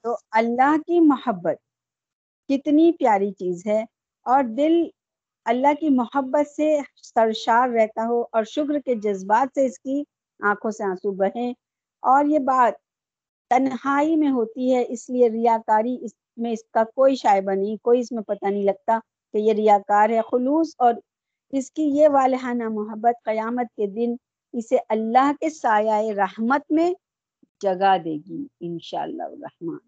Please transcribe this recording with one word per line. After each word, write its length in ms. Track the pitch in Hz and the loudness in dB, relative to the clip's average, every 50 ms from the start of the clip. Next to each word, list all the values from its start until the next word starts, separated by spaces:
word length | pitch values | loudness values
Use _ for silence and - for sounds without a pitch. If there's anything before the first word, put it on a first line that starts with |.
تو 140 | _ 233 240 - _ _ | _ -8 -8 -8 _ _
اللہ 440 | - 220 226 233 240 247 262 285 311 311 311 | 0 0 0 0 0 2 2 4 2 2 0
کی 120 | - 339 349 | 0 2 4
محبت 580 | 339 302 269 233 - 254 208 175 170 170 139 - _ _ _ _ _ _ _ _ _ _ _ _ _ _ _ _ _ - | 6 6 4 2 0 -4 -6 -2 -4 -4 -4 -4 _ _ _ _ _ _ _ _ _ _ _ _ _ _ _ _ _ -4
کتنی 420 | 277 269 - 302 294 302 330 339 | -4 -2 0 2 4 6 4 4
پیاری 400 | 330 - 285 240 208 196 196 208 | 2 2 2 2 2 2 0 -2
چیز 360 | 190 _ 190 180 180 170 180 | -4 _ -6 -6 -6 -4 -4
ہے، 160 | 220 208 220 226 - _ _ _ _ _ _ | -2 -2 -2 -4 -6 _ _ _ _ _ _
اور 220 | _ 233 247 277 277 | _ 0 2 2 2
دل 400 | 233 220 240 294 320 330 339 330 - _ _ _ _ _ _ _ _ _ _ _ | 0 -2 0 2 2 2 2 0 -2 _ _ _ _ _ _ _ _ _ _ _
اللہ 280 | 226 240 247 262 285 302 294 | -4 -2 2 2 2 2 2
کی 100 | 320 311 | 0 2
محبت 640 | 269 254 240 208 - 285 269 262 269 294 294 294 - | 2 2 0 -2 -2 -4 -4 0 0 -2 -2 -2 -4
سے 240 | - 302 311 311 294 269 - _ | -2 0 0 0 0 -2 -8 _
سرشار 760 | _ - - _ 233 226 220 220 220 - 262 226 233 254 254 | _ -20 -4 _ 2 2 2 0 -2 -2 2 2 2 2 2
رہتا 360 | 233 226 220 214 - 220 226 | 2 0 0 0 0 -6 -4
ہو 160 | 233 240 240 233 - | -2 -2 -2 -2 -2
اور 120 | - 226 220 | -2 -4 -4
شکر 360 | - - 294 302 277 294 294 | -2 -4 -4 -4 -2 -4 -4
کے 160 | - 262 247 | -2 -4 -4
جذبات 520 | 214 202 214 202 190 190 190 208 233 269 262 _ | -2 -2 -4 -4 -4 -2 0 0 0 0 0 _
سے 100 | 285 269 | -2 -2
اس 140 | 254 - - | -2 -2 -8
کی 240 | _ 269 269 285 294 _ _ _ _ _ _ _ | _ -6 -6 -6 -6 _ _ _ _ _ _ _
آنکھوں 320 | 208 208 208 202 - 226 | -2 -2 -2 -2 -4 -8
سے 120 | 208 - 214 | -6 -4 -6
آنسو 280 | 196 185 185 - 208 | -6 -6 -4 -6 -8
بہیں، 420 | 196 185 196 202 - 233 247 247 247 _ _ _ _ _ _ _ _ _ | -2 -2 -2 -2 -2 -4 -8 -8 -8 _ _ _ _ _ _ _ _ _
اور 260 | - - 262 277 294 | 0 2 2 2 2
یہ 140 | 294 302 302 | 2 0 0
بات 480 | 262 269 262 262 247 226 - - _ _ _ _ _ _ _ _ _ _ _ _ _ _ | 0 0 2 2 2 2 0 -4 _ _ _ _ _ _ _ _ _ _ _ _ _ _
تنہائی 640 | 233 262 269 269 254 233 - 269 277 285 294 311 330 | 0 2 2 0 -4 -6 -4 -2 0 0 2 2 2
میں 160 | 311 302 277 | 2 2 2
ہوتی 440 | 269 247 220 226 - 254 254 254 262 | 0 0 -2 -4 -6 -4 -2 0 0
ہے، 80 | 247 240 - | 0 0 -4
اس 200 | 254 226 - - | -6 -12 -10 -6
لیے 200 | 254 247 247 226 | 0 2 2 2
ریاکاری 680 | 220 226 226 233 226 226 226 - 220 214 226 247 254 - | 2 0 2 2 2 0 0 0 0 0 0 -2 -4 -6
اس 100 | - 214 _ _ _ _ _ | -10 -14 _ _ _ _ _
میں، 140 | 233 233 233 | -8 -6 -6
اس 120 | 226 214 - _ | -6 -8 -8 _
کا 120 | _ 226 226 | _ 0 0
کوئی 320 | 220 _ - 262 269 277 | 0 _ 2 4 4 4
شائبہ 360 | 240 - 233 202 196 196 196 | 2 2 2 2 2 2 0
نہیں، 320 | 196 190 196 208 220 202 _ | -2 -2 -2 -4 -6 -4 _
کوئی 160 | 240 240 254 | 2 2 2
اس 120 | 240 - | 2 -4
میں 120 | 254 226 196 | -8 -10 -6
پتہ 220 | - 208 196 - | -6 -8 -4 -4
نہیں 180 | 196 202 202 196 | -4 -2 0 0
لگتا 360 | 196 190 - _ - 226 226 - _ _ _ _ _ - | -2 -2 -2 _ -2 -2 -2 -2 _ _ _ _ _ -4
کہ 40 | |
یہ 160 | 214 214 220 220 | 0 0 2 0
ریاکار 560 | 208 214 214 208 202 202 - 208 208 214 220 | 2 4 4 4 4 2 0 2 4 4 4
ہے۔ 120 | 233 226 214 226 | 2 -2 -2 0
خلوص 440 | - 247 247 262 294 320 330 311 - | -2 -2 0 0 0 0 0 -2 -2
اور 160 | - 254 240 233 - _ _ _ _ _ _ _ _ _ _ | 2 2 2 2 0 _ _ _ _ _ _ _ _ _ _
اس 220 | - 269 262 - | -6 -6 -6 -6
کی 120 | _ 302 311 | _ -4 -2
یہ 240 | 294 277 285 302 | 0 2 4 4
والہانہ 640 | 302 277 269 262 262 262 254 254 254 240 240 226 220 | 6 6 4 2 2 0 -2 -4 -4 -4 -4 -4 -4
محبت 560 | 220 214 214 214 220 214 214 233 240 - _ | -4 -6 -6 -8 -10 -2 0 0 0 0 _
قیامت 500 | 226 220 220 220 226 240 247 247 220 _ | -4 -4 -4 -4 -4 -4 -4 -6 -6 _
کے 120 | - 208 | -6 -6
دن 280 | 202 190 220 240 240 240 247 _ _ _ _ _ _ - | -6 -2 -4 -4 -4 -4 -6 _ _ _ _ _ _ -10
اسے 240 | 240 220 - 262 - - _ | -10 -2 0 0 -2 0 _
اللہ 420 | 220 220 220 226 226 254 269 285 285 - | -4 -2 -2 0 2 2 2 2 0 -2
کے 100 | 320 320 | -4 -6
سایہ 640 | 311 - - 247 214 214 214 220 214 208 220 220 208 | -6 -4 -2 0 2 2 2 0 0 0 -2 -2 -2
رحمت 580 | 196 196 190 185 220 226 233 269 294 285 _ | -2 -4 -4 -4 -4 -2 -2 -2 -2 -2 _
میں 220 | 311 311 330 359 370 _ _ _ _ _ _ _ _ _ _ _ _ _ | 0 2 2 0 -2 _ _ _ _ _ _ _ _ _ _ _ _ _
جگہ 380 | - 196 185 180 196 196 190 | -4 -4 -2 0 2 2 2
دے 180 | 185 165 170 156 151 170 185 | 2 0 -6 -8 -8 -10 -12
گی 180 | 165 170 - - _ _ | -12 -12 -12 -14 _ _
انشاءاللہ 640 | 175 170 170 165 - - - 160 147 160 - 165 165 | -10 -10 -10 -10 -12 -10 -8 -8 -8 -8 -10 -10 -12
الرحمن 540 | 147 147 - - 147 _ _ 170 165 151 143 _ | -12 -14 -16 -18 -18 _ _ -12 -12 -12 -12 _